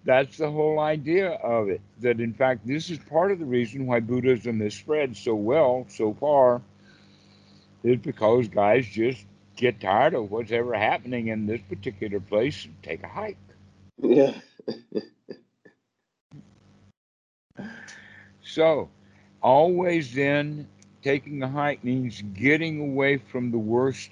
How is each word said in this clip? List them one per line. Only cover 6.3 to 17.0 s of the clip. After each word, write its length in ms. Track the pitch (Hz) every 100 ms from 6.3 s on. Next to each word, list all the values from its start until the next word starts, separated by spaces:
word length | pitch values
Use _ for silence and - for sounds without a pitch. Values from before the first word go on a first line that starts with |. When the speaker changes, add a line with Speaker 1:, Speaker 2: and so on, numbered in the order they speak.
| 143 123 123 - _ - _ _ _ _ _ _ - _ _
Speaker 1:
is 140 | 117 123
because 460 | 139 - 110 120 113
guys 360 | 92 101 123 110
just 380 | 101 117 131 - _ _ -
get 240 | 123 101
tired 340 | 98 101 147
of 160 | 160 104
what's 220 | 107 107
ever 220 | 117 123
happening 560 | 110 110 165 123 123 113
in 160 | 110 104
this 160 | 117 -
particular 500 | 131 131 101 107 101
place 460 | 98 104 131 147 -
and 100 | -
take 200 | 73 80
a 40 | 85
hike. 300 | 185 214 - - _ - _ - -
Speaker 2:
Yeah. 320 | - - 135 - - - -
<laughs> 60 | 110 _ 110 - _ - - _ _ _ _ _ _ _ _ _ - - _ _ _ _ _